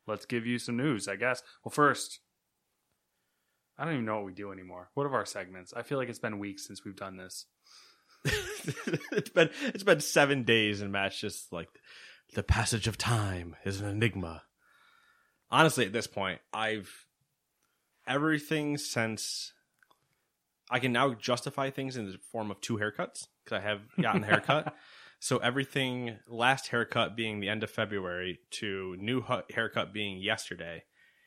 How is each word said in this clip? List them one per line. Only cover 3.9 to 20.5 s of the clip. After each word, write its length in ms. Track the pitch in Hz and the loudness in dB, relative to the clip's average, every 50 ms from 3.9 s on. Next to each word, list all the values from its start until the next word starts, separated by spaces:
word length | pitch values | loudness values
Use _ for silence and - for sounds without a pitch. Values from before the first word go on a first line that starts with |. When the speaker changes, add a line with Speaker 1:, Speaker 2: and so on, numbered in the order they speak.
| 160 | -2
Speaker 1:
even 100 | 131 113 | -2 0
know 120 | 110 107 | 0 0
what 80 | 110 101 | -2 -2
we 80 | 95 90 | -6 -8
do 200 | 98 101 98 95 | -10 -10 -10 -10
anymore. 380 | 92 92 90 90 90 90 - - | -12 -14 -14 -14 -14 -14 -6 -2
What 120 | 139 139 | -2 0
are 80 | 143 135 | 0 0
our 120 | 113 101 | 0 -2
segments? 480 | - - 104 95 90 92 92 90 - - | -2 -6 -8 -8 -10 -12 -16 -16 -12 -10
I 80 | 120 | -10
feel 160 | 117 - 143 | -6 -4 -2
like 100 | 135 127 | -2 -2
it's 120 | 117 113 - | -4 -6 -6
been 200 | - 113 107 101 | -6 -4 -4 -4
weeks 260 | 101 101 98 98 - | -6 -8 -8 -10 -12
since 200 | - 101 - - | -14 -14 -12 -12
we've 100 | 101 95 | -12 -12
done 220 | - 101 95 95 | -10 -10 -10 -10
this. 300 | 92 92 92 - - - _ _ _ _ _ - - - - - _ _ _ _ _ - | -12 -14 -14 -14 -16 -16 _ _ _ _ _ -20 -20 -20 -20 -20 _ _ _ _ _ -2
Speaker 2:
<laughs> 80 | - - 427 370 359 427 403 - 160 131 - - - 165 - - - | 0 0 0 -2 -4 -8 -8 -6 -6 -6 -6 -4 -2 -2 -2 -2 -2
It's 180 | 277 208 - - | -2 -2 -2 2
been, 200 | - 180 165 - - - 285 | 6 6 6 6 4 -2 -4
it's 180 | 247 - 202 196 | -4 -4 2 6
been 160 | 196 175 147 | 6 6 6
seven 440 | 143 - - 165 147 139 143 135 117 | 4 4 6 6 6 6 6 4 6
days, 380 | 107 113 113 107 104 104 101 | 6 6 6 6 4 2 0
and 100 | 104 98 | -2 -2
Matt's 280 | 98 98 98 98 - - | 0 0 0 0 0 -2
just 320 | - 104 92 - - - | -6 -6 -6 -8 -10 -8
like, 160 | 90 85 82 - - - - - - - - - - - _ _ - | -6 -6 -8 -8 -12 -20 -20 -20 -20 -20 -20 -20 -20 -20 _ _ -4
"The 100 | - 98 | -2 2
passage 440 | - - 107 113 - 120 107 95 | 4 4 4 4 2 0 0 0
of 100 | 113 107 | 0 -2
time 580 | - - 110 120 113 104 98 95 87 87 87 87 - - | 0 0 2 2 2 2 0 -2 -4 -6 -8 -10 -8 -6
is 160 | 98 98 98 | -4 -4 -2
an 60 | 104 | -4
enigma." 560 | 101 101 104 113 107 92 98 87 80 80 80 - _ _ _ _ _ _ _ _ _ _ _ _ _ _ _ _ _ _ _ _ - | -2 0 2 2 2 2 0 -6 -6 -8 -10 -14 _ _ _ _ _ _ _ _ _ _ _ _ _ _ _ _ _ _ _ _ 2
Honestly, 340 | 117 131 160 156 - 135 117 | 6 6 6 6 6 2 0
at 80 | 92 104 | 0 0
this 140 | 117 104 | -2 -4
point, 320 | - - 104 98 92 87 - _ _ - | -4 -4 -2 -2 -2 -2 -4 _ _ -4
I've, 520 | 107 110 110 110 107 95 - - - - _ _ _ _ _ _ _ _ _ _ _ _ _ _ _ _ _ _ _ - | -2 -2 -2 -2 -4 -6 -12 -16 -20 -20 _ _ _ _ _ _ _ _ _ _ _ _ _ _ _ _ _ _ _ -4
everything 720 | - 127 143 147 160 156 147 151 - 160 151 147 147 147 | 0 0 2 2 2 2 0 0 0 0 0 2 0 0
since, 760 | 143 147 - - 123 113 110 110 107 - - - - - - - _ _ _ _ _ _ _ _ _ _ _ _ _ _ _ _ _ _ _ | -2 -2 -2 0 0 0 0 0 -4 -6 -6 -6 -8 -8 -10 -14 _ _ _ _ _ _ _ _ _ _ _ _ _ _ _ _ _ _ _